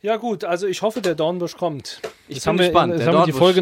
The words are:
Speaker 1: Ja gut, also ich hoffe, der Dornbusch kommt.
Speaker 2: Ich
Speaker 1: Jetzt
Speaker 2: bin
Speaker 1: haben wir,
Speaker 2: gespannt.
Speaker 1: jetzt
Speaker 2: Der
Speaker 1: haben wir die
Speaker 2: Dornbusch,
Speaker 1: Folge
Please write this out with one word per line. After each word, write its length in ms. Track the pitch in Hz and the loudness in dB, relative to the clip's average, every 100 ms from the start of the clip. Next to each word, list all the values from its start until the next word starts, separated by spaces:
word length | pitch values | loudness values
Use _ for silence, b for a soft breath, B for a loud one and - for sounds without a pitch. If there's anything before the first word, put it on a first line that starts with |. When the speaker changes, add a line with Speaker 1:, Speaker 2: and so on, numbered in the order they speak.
Speaker 1:
Ja 140 | 202 220 | -2 -4
gut, 280 | 240 208 | -4 -6
also 220 | 185 175 196 | -4 -4 -4
ich 160 | 175 | -2
hoffe, 180 | 208 240 | -4 -2
der 140 | 185 | -4
Dornbusch 420 | 160 160 180 170 - | 0 -2 -2 -6 -4
kommt. 440 | 175 143 - - - - _ | -6 -6 -12 -14 -14 -14 _
Speaker 2:
Ich 80 | 127 | -6
Speaker 1:
Jetzt 80 | |
Speaker 2:
bin 60 | - | -2
Speaker 1:
haben 80 | 170 | 2
wir, 80 | 180 | 4
Speaker 2:
gespannt. 260 | 165 165 | 4 2
Speaker 1:
jetzt 80 | 170 | 0
Speaker 2:
Der 60 | 120 | 2
Speaker 1:
haben 40 | |
wir 100 | 160 | 4
die 60 | 170 | 2
Speaker 2:
Dornbusch, 60 | 135 | 4
Speaker 1:
Folge 160 | 175 185 | 4 4